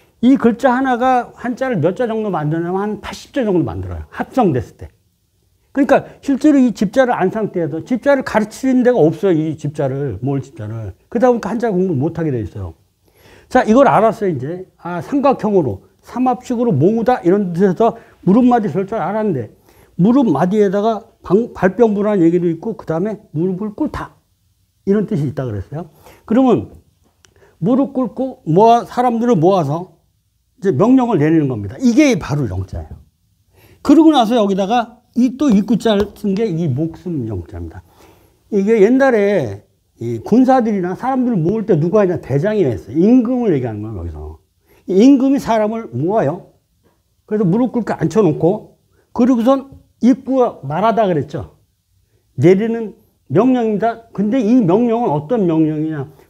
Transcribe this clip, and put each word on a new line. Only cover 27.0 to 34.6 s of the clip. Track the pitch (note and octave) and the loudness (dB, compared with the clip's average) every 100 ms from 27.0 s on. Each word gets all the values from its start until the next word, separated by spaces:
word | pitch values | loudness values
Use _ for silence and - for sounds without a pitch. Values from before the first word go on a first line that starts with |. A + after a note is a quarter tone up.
| _ _ _ _ _ - | _ _ _ _ _ -6
무릎 | F3 B3+ C#4 | 0 0 0
꿇고 | C4 B3 - C4 - - | -4 -6 -6 -8 -8 -2
모아, | E3 A3+ A#3 F3+ | 4 6 4 0
사람들을 | - B3 A#3 A#3+ G#3 | -2 0 0 0 2
모아서 | E3+ G3 C#3 D#3+ F#3 _ _ _ _ _ _ _ | 2 2 0 -6 -8 _ _ _ _ _ _ _
이제 | G3 | -2
명령을 | C3+ G#3+ C4 A#3+ F#3 | 2 4 4 4 2
내리는 | D3+ E3 C#3 | 2 2 0
겁니다. | A2+ G2 - | -4 -8 -2
이게 | B3+ A#3 D4 G3 | 0 4 4 2
바로 | - D3 A#2+ | -2 -4 -4
영자예요. | F#2 F#2+ E2 D#2+ - _ _ _ _ _ _ _ _ | -6 -8 -10 -14 -18 _ _ _ _ _ _ _ _
그러고 | - D4 D#4+ | 2 6 6
나서 | D4 G#3+ B3 | 4 2 2
여기다가 | G3+ G3 | 0 0